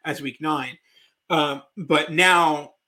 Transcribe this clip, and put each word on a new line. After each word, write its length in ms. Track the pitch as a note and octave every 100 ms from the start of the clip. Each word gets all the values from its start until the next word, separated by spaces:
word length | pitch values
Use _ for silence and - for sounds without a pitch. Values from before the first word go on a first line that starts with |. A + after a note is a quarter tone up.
as 160 | D#3+ D3+
week 200 | C#3 B2+
nine. 360 | D#3 D3+ B2+ - _ _ _ _ -
Um, 320 | D#3+ D3 C#3 - -
but 360 | F3 D3+ D#3
now 600 | D#3+ F#3 F3 E3 D3+ C#3+ _